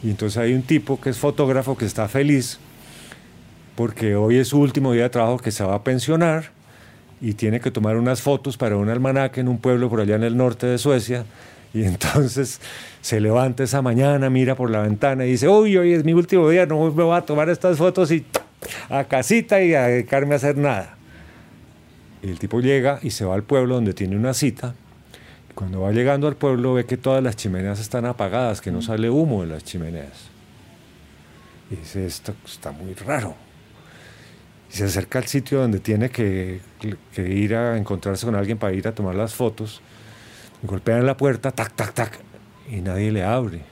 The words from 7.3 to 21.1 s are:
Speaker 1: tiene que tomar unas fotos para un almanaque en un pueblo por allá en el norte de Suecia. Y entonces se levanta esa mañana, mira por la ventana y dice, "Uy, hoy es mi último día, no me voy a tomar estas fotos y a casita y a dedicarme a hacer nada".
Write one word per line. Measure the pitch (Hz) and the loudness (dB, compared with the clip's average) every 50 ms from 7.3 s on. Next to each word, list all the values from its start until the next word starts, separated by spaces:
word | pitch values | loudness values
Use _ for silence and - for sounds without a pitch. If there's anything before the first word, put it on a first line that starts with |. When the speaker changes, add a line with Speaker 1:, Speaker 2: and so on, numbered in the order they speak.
| 101 | -4
Speaker 1:
tiene | 107 - 107 110 120 | -2 0 0 0 0
que | - 123 | -2 -4
tomar | - 113 107 107 110 | -2 0 0 0 0
unas | 113 117 123 131 120 | 2 2 0 0 0
fotos | - 143 143 131 - 139 123 | 0 0 0 0 -2 -6 -4
para | - 131 113 104 | -2 -2 0 0
un | 101 101 107 | 0 0 0
almanaque | 113 123 131 135 135 135 135 135 135 131 | 0 0 0 0 2 2 0 0 -2 -2
en | 127 | -2
un | 127 123 110 | 0 -2 0
pueblo | - 127 127 123 123 123 | 2 2 2 4 2 0
por | 110 110 | 2 0
allá | 104 101 104 | 2 2 2
en | 107 113 | 2 2
el | 117 117 | 2 2
norte | 123 127 127 117 107 - | 2 2 2 2 0 -2
de | 123 123 | 0 0
Suecia. | 123 123 143 139 123 107 110 123 123 117 107 - - - - - - - - - | 0 2 2 2 2 2 -2 -6 -6 -6 -10 -14 -20 -20 -20 -20 -20 -20 -6 -4
Y | 110 110 | 0 0
entonces | 98 87 - - - - 147 143 123 104 131 135 - - - - - - - - - - - | 0 0 -2 -4 0 2 2 2 2 0 -2 -4 -4 -4 -12 -14 -16 -16 -16 -18 -18 -20 -14
se | - - 120 110 | -6 -2 0 2
levanta | 107 107 110 123 131 131 120 123 135 | 2 4 4 4 2 2 0 -2 -2
esa | 117 120 139 | 0 0 0
mañana, | 131 127 117 120 135 143 143 143 135 131 | 0 2 2 4 4 4 4 2 2 2
mira | 131 131 131 123 131 | 2 2 2 2 0
por | 127 127 120 | 0 0 0
la | 110 107 | 0 0
ventana | 107 107 107 104 - 139 135 131 131 | 2 0 0 2 2 0 0 0 0
y | 123 | 0
dice, | 127 120 123 | 0 2 4
"Uy, | 160 202 214 220 214 196 | 6 6 6 6 6 4
hoy | 185 175 175 175 | 4 4 4 4
es | 165 147 | 4 2
mi | 160 165 | 4 4
último | 175 170 165 - 185 165 151 | 4 4 4 4 4 6 6
día, | 165 180 180 | 6 4 4
no | 151 156 151 160 | 2 2 0 0
me | 165 147 156 175 | 2 2 2 2
voy | 165 170 | 4 2
a | 175 | 2
tomar | 170 - 151 147 156 160 | 0 0 0 0 2 2
estas | 175 156 - 185 175 | 0 2 2 0 2
fotos | 139 165 185 180 190 180 143 | 4 2 2 4 2 2 2
y | 170 160 120 - - - - - _ _ - - - - - - | 2 0 -2 -4 -6 -6 -6 -8 _ _ -14 -14 -14 -14 -10 -4
a | - 139 139 | -4 -4 -2
casita | - - 131 127 - 208 233 220 - 208 196 190 | 0 0 0 2 2 2 2 4 4 4 4 6
y | 170 160 | 6 4
a | 143 127 | 4 4
dedicarme | 120 123 123 110 117 - 139 139 143 147 | 4 2 2 0 0 0 0 2 2 0
a | |
hacer | 143 131 143 147 | 2 2 0 2
nada". | 139 143 143 123 98 92 - - - - - | 2 2 0 0 -2 -4 -8 -16 -20 -20 -20